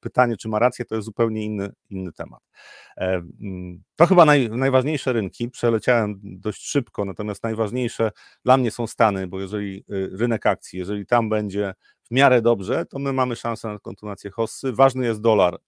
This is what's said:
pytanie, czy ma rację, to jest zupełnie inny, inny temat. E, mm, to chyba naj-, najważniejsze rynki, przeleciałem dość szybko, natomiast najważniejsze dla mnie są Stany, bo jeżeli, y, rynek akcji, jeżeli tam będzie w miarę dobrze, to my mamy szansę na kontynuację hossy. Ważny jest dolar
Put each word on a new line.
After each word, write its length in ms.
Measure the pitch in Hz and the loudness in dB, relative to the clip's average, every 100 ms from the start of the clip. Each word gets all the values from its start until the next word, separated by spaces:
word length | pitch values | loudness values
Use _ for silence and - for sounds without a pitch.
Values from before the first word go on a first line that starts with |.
pytanie, 360 | 110 - 120 107 | -6 0 0 0
czy 120 | 113 | -4
ma 100 | 107 | 0
rację, 260 | 123 - | 0 -2
to 100 | 117 | -6
jest 100 | 113 | -6
zupełnie 400 | 107 113 117 110 | -6 -2 -2 -2
inny, 280 | 107 104 101 - - | -4 -4 -6 -10 -12
inny 220 | 95 92 | -10 -8
temat. 300 | - - - _ _ - - - - | -10 -14 -16 _ _ -20 -20 -18 -6
E, 260 | 92 92 85 - | -2 -2 -6 -12
mm, 420 | 104 92 90 87 _ - | -10 -8 -10 -12 _ 2
to 100 | 170 | 4
chyba 180 | 175 | 6
naj-, 260 | 151 147 113 | 6 6 2
najważniejsze 600 | 117 135 127 131 151 131 | 0 2 2 2 -2 -2
rynki, 380 | 117 98 - 117 | -2 -2 -4 -8
przeleciałem 680 | - 120 110 - 120 104 101 | -2 0 0 2 2 0 -6
dość 440 | 101 92 104 - - | -12 -10 -8 -8 -4
szybko, 380 | 143 120 - | -4 -2 -6
natomiast 380 | 98 92 107 98 | -6 -4 -6 -6
najważniejsze 680 | 113 110 104 123 120 - 113 - - _ | -6 -2 -2 -2 -4 -2 -2 -4 -20 _
dla 120 | 123 131 | 2 4
mnie 140 | 120 | 2
są 160 | - 113 | -2 -4
Stany, 400 | - 113 98 92 | 2 2 2 -4
bo 140 | 95 | -6
jeżeli, 440 | 95 104 101 95 - | -6 -6 -6 -10 -8
y, 200 | 101 95 | -6 -4
rynek 340 | 95 120 110 110 | -2 0 2 0
akcji, 320 | 95 - 92 | 0 -4 -8
jeżeli 280 | 90 104 98 | -4 -4 2
tam 220 | 120 110 | 2 2
będzie 460 | 107 104 98 101 - _ _ | 0 -2 -4 -4 -6 _ _
w 80 | - | -4
miarę 320 | 123 139 123 | 4 6 6
dobrze, 440 | 113 104 95 147 170 | 4 2 0 -4 -4
to 120 | 143 | -6
my 140 | 139 | -4
mamy 240 | 135 127 117 | 0 0 -2
szansę 320 | 120 113 110 | -6 -6 -8
na 100 | 104 | -10
kontynuację 520 | 107 104 107 98 101 | -12 -12 -12 -10 -10
hossy. 420 | 117 113 - 135 | -4 -4 -4 -4
Ważny 320 | 110 135 127 120 | 4 4 4 -2
jest 140 | 107 | 2
dolar 380 | 110 107 90 87 | 4 4 4 0